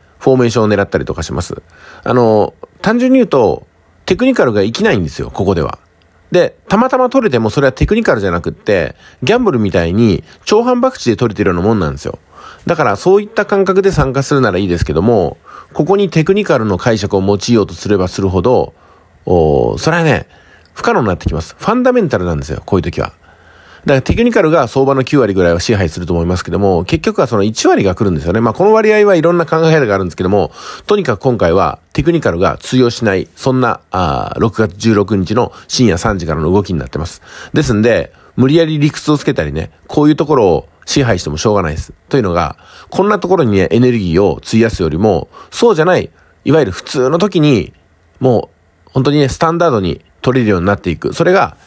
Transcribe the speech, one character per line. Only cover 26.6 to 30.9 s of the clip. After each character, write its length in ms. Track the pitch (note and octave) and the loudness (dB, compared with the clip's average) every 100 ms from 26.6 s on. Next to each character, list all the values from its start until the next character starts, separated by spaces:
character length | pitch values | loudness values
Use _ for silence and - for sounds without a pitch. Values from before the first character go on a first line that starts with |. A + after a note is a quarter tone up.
| G2 F2 F#2 | 0 0 0
結 160 | D#3+ | -2
局 200 | A3 G#3 | -2 -2
は 60 | C3+ | 0
そ 80 | G#2+ | 0
の 60 | |
一 260 | G#2 - F4+ | -2 0 0
割 160 | E4 | 2
が 120 | G2 F#2 | 0 0
来 80 | |
る 80 | G2+ | -2
ん 40 | D#2 | -2
で 60 | |
す 40 | D#2+ | -2
よ 80 | |
ね。 60 | G#2+ | 0
ま 120 | A#2 | 0
あ、 20 | |
こ 120 | A2 G3+ | 0 2
の 80 | |
割 200 | A3 G#3+ | 4 4
合 140 | G#3+ G#3 | 4 4
は 80 | F3 | 4
い 80 | |
ろ 80 | E3 | 2
ん 80 | F3 | 0
な 80 | D#3+ | 0
考 100 | D#3+ E3 | 0 2
え 40 | |
方 160 | D#3+ A2+ | 2 2
が 80 | G2 | 0
あ 20 | |
る 60 | |
ん 40 | F2+ | -2
で 40 | |
す 40 | - | -4
け 60 | |
ど 80 | F#2 | 0
も、 220 | G2+ D2+ - - - | 0 0 -6 -18 -10
と 100 | - | -2